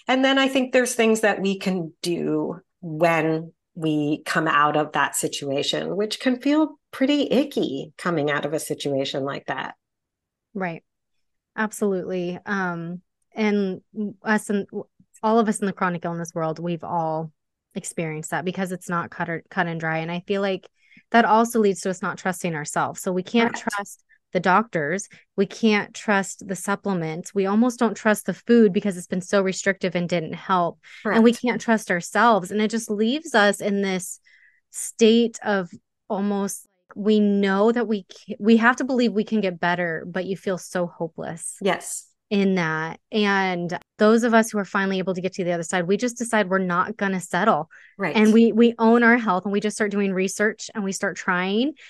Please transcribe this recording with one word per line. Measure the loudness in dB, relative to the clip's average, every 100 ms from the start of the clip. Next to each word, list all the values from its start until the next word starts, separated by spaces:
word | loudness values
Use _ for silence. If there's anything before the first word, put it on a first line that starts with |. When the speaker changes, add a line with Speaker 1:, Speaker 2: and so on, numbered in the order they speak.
| -2
Speaker 1:
And | 2
then | 4 4
I | 2
think | 0 2
there's | 2 2
things | 2 2 4
that | 2 2
we | -2 -2
can | -2 -4 -4 -8
do | -6 -4 -2 -2 -2 -8 -16 _
when | -10 0 2 2 0 -2 -6 -16 _
we | -6 -2 0 0 -2
come | -4 -2 0
out | 2 2
of | 2 0
that | 0 -2
situation, | -2 -6 -6 -4 -2 -2 -2 -4 -4
which | -4 -2
can | -2 0
feel | 0 2 0 -4 _
pretty | -2 0 2 2
icky | 0 0 -2 -4 -4 -10 -8
coming | -4 -2 0
out | -2 -2
of |
a | -4
situation | -6 -6 -4 -2 -2 -4
like | -6 -6 -8
that. | -8 -8 -14 _ _ _ _ _ _ _
Speaker 2:
Right. | -8 -6 -8 -14 _ _ _ _ _ _
Absolutely. | -6 -6 -2 -2 -2 -4 -4 -4 -6 -6
Um, | -4 -4 -6 -8 -10 -16 _ _
and | -4 0 0 -2 -4 -10 -8 -8 -6
us | -2 -2 0
and | -4 -4 -10 -14 _ _ _
all | 0 2
of | 2
us | 0
in | -4
the |
chronic | -2 -4 -2 -6
illness | -6 -8
world, | -4 -4 -4
we've | -6 -6
all | -4 -4 -2 -4 -6 -12 _ _ _
experienced | -12 -10 -6 -6 -6 -6
that, | -6 -4
because | -4 -6
it's | -6 -6
not | -4 -4
cut | -6 -6
or, | -8 -6
cut | -4 -4
and | -2
dry. | -4 -4
And | -4
I | -6 -4
feel | -2
like | -2 -4 -8 _ _ -20 _
that | 4 6
also | 4 4 2
leads | 2 2
to | -4
us | -4
not | -6 -4
trusting | -4 -4 -4
ourselves. | -4 -4 -2 -2 -4
So | -4
we | -4
can't | 0 2 2
Speaker 1:
Correct. | 0 -6
Speaker 2:
trust | -6 -8 -14 _ _ _
the | -2
doctors. | 4 4 2 -2 -2 -4 -8 -18 _ -4
We | -4
can't | 0 2 2 -2
trust | -6 -2 0 -2 -8 -12
the | -8
supplements. | -4 -4 -2 -4 -4 -8 -6
We | -4 0
almost | 2 2 2
don't | -2
trust | 0 0 0 -2
the |
food | -4 4 6 6
because | 4 -2 -4
it's | -6
been | -6
so | 0 2
restrictive | 2 0 -2 0 -2
and | -2 -2
didn't | -2 -4
help. | -6 0 2 2 -4 -16 -8
And | 0 6
we | 6
Speaker 1:
Correct. | 4
Speaker 2:
can't | 0 -2
trust | 0 0 0
ourselves. | -2 0 4 4 4 2
And | -2
it | -2
just | -2 -4
leaves | 0 0 -2 0
us | 4 4 2
in | 0 0
this | 0 -2 -6 -14 _ _ _ _ _
state | -14 -12 2 6 6 4 -2
of | -2 -2 -4 -10 _ _ -8
almost, | -4 -2 -2 -4 -8 -16 _ _
we | -4 2 4
know | 4 2 2 2 2
that | 2 0
we | -4
ca-, | -6 -18 -14 -2
we | 4 6
have | 6 2
to |
believe | 0 0 2
we | 0
can | 0 0
get | 0 0
better, | 0 0 -2 -4 -6
but | -6
you | -6 -6
feel | -4 -6
so | -4 -4 -4
hopeless | -6 -10 -8 -10 -10 -12 -4
Speaker 1:
Yes. | -2 -2 -4 -14 -14 _ -4
Speaker 2:
in | 0 2
that. | 2 0 -2 -6 -10 _
And | -2 2 2 0 -2 -6 -8 -10 2
those | 4 4
of | 4
us | 4 4
who | 0
are |
finally | -2 -2 0 0
able | -2
to | -4
get | -4
to | -4
the | -2
other | -2
side, | 0 0 2
we | 0
just | 0 -4
decide | -2 0 2
we're | 0
not | 0 0 -2 -2
gonna | -2 -2
settle. | -2 0 4 2 0 -12 -20 -6
Speaker 1:
Right. | -2 4
Speaker 2:
And | 6
we, | 8 6
we | 6 4 4
own | 4 6
our | 6 4
health, | 4 0
and | 0
we | -2
just | -2 -2
start | -2
doing | 0 0
research, | 0 -2 0 -2 -2 -10
and | -8
we | -6
start | -4 -6 -4
trying. | -2 -2 0 0 -2 -4 -14